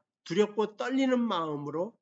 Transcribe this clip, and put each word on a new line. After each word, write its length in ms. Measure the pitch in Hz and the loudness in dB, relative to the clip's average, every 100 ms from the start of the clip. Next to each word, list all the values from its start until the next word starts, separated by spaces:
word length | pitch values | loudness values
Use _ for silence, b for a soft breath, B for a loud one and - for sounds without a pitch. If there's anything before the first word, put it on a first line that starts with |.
| _ _ | _ _
두렵고 520 | - 175 208 220 208 - | -2 2 2 2 -2 -2
떨리는 420 | 240 262 269 254 | -2 0 2 2
마음으로 760 | 233 175 160 147 143 156 208 - | 2 0 -2 -4 -4 -4 -6 -8